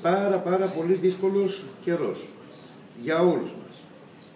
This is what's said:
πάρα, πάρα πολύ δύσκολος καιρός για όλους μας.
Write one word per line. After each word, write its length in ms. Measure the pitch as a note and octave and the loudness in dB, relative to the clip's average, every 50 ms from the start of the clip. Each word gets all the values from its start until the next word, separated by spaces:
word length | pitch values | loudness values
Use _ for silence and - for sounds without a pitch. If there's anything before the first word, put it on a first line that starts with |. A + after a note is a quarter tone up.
| - | 0
πάρα, 360 | E3+ F3+ G3 G3+ G3+ G3 F#3 | 2 2 2 2 2 2 0
πάρα 280 | F3+ F3 F3+ F#3+ F#3+ | 2 0 0 2 0
πολύ 280 | F#3 F#3+ D#3+ E3 F3 F#3+ | 0 -2 -2 0 0 2
δύσκολος 680 | F#3 - F#3 F3+ - F#3+ F#3+ F#3+ G3+ G3 F#3 F#3 - - - - - - | 2 2 2 2 2 0 0 2 2 2 0 -2 -4 -10 -14 -14 -8 -4
καιρός 400 | F3 E3+ D#3+ C#3+ G#2 F#2 - - - - - - - - - - - - - - - - A#2 A#2+ | -2 -2 0 0 -2 -4 -6 -10 -14 -16 -18 -20 -20 -20 -20 -20 -20 -20 -20 -20 -20 -16 -8 -4
για 180 | D3 D#3+ E3 | 0 2 4
όλους 300 | F3 F3+ D#3+ B2 - - | 4 4 4 2 -2 -6
μας. 260 | - - - - - - - - - - - - - - - - - | -8 -12 -16 -16 -18 -20 -20 -20 -20 -20 -20 -20 -20 -20 -20 -14 -8